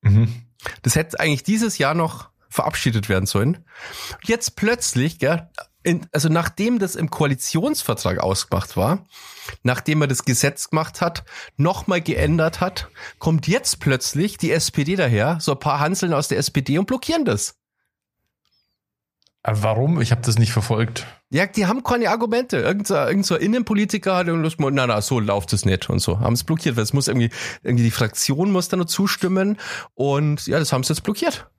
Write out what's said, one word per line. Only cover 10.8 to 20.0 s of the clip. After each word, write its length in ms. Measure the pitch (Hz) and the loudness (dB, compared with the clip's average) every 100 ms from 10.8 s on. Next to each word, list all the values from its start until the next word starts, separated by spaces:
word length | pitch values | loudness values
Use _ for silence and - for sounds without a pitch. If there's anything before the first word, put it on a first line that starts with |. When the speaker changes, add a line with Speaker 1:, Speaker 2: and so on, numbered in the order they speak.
| 160 - | -2 -2
Speaker 2:
hat, 240 | 170 165 - - - - | -4 -4 -14 -18 -18 0
nochmal 440 | 151 196 - 180 | 0 0 0 -2
geändert 600 | 165 120 147 165 160 - | 0 0 2 2 2 0
hat, 280 | 180 - - - - - | -4 -4 -12 -14 -20 -4
kommt 300 | - 160 143 | 0 2 2
jetzt 320 | 214 - - | 0 0 -2
plötzlich 580 | - 131 - 139 196 - | 0 0 0 -2 -2 -2
die 140 | 160 | 0
S 180 | 156 - | 0 0
P 140 | - | -2
D 100 | 143 | 0
daher, 440 | 190 147 110 113 165 | 2 2 4 2 0
so 120 | 151 | -2
ein 60 | 135 | -2
paar 220 | - 143 | 0 0
Hanseln 340 | 151 190 180 | 0 0 0
aus 140 | 151 151 | 0 0
der 100 | 104 | -2
S 140 | 147 | 0
P 100 | - | -2
D 160 | 131 143 | 0 0
und 80 | 196 | 0
blockieren 380 | 254 - 330 | -2 -2 0
das. 320 | 254 104 - - _ _ _ _ _ _ _ _ _ _ _ _ _ _ _ _ _ _ | 0 0 -2 -10 _ _ _ _ _ _ _ _ _ _ _ _ _ _ _ _ _ _
Speaker 1:
Aber 200 | - 107 | -2 0
warum? 380 | 107 110 135 165 | 0 0 0 0